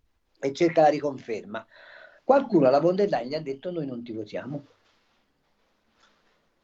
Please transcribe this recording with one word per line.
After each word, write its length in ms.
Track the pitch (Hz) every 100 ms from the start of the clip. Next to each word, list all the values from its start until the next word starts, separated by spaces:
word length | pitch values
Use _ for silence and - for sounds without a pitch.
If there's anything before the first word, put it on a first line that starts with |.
| _ _ _ -
e 140 | 139
cerca 300 | 139 170 165
la 60 | 151
riconferma, 760 | 151 143 131 - 104 92 110 - _ - - - _
qualcuno 440 | - 269 - 175 127
alla 100 | 139
von 140 | 165
der 140 | 185 202
Leyen 200 | 123 120
gli 40 |
ha 60 | 151
detto: 300 | 139 135 180
"Noi 160 | 175 139
non 180 | 120
ti 80 | 120
votiamo"? 540 | 110 104 92 120 156 - _ _ _ _ _ _ _ _ _ _ _ _ _ _ _ _ _ _ _